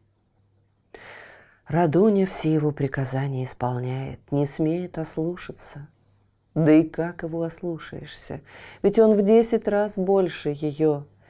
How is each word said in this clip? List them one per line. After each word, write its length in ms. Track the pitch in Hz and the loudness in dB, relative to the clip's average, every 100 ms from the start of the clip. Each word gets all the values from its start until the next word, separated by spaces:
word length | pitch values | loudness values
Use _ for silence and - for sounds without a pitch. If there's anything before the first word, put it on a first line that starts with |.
| _ _ _ _ _ _ _ _ _ - - - - - _ _ - | _ _ _ _ _ _ _ _ _ -20 -20 -20 -20 -20 _ _ -4
Радуня 580 | 151 175 165 220 202 | 0 2 4 4 4
все 300 | 190 - 160 | 2 0 0
его 180 | 156 151 | 0 0
приказания 720 | 143 139 135 131 131 139 135 | -2 -4 -4 -4 -2 -4 -4
исполняет, 880 | 127 - 123 123 127 131 135 131 - | -6 -4 -4 -4 -4 -6 -8 -12 -4
не 140 | 143 143 | -2 0
смеет 500 | - 156 170 180 - | -2 -2 -2 -6 -8
ослушаться. 920 | 160 - 160 175 - - - 143 147 _ _ _ _ _ _ | -8 -6 -6 -6 -12 -12 -14 -14 -18 _ _ _ _ _ _
Да 180 | - 156 | 0 4
и 100 | 156 | 6
как 400 | 160 - 170 170 | 4 -2 -6 -6
его 200 | 165 165 | -8 -6
ослушаешься? 1000 | 165 - 175 160 - - 147 - - 147 - - - - | -6 -6 -8 -8 -12 -14 -12 -12 -10 -12 -14 -20 -20 -2
Ведь 160 | 202 202 | 2 6
он 140 | 220 | 6
в 100 | 208 | 6
десять 460 | 196 226 226 220 214 | 6 6 4 0 0
раз 300 | 202 208 202 | 0 -2 -2
больше 500 | 185 196 180 - 151 | 2 2 2 -2 -6
ее. 560 | 143 151 143 156 143 143 _ | -4 -4 0 2 0 -4 _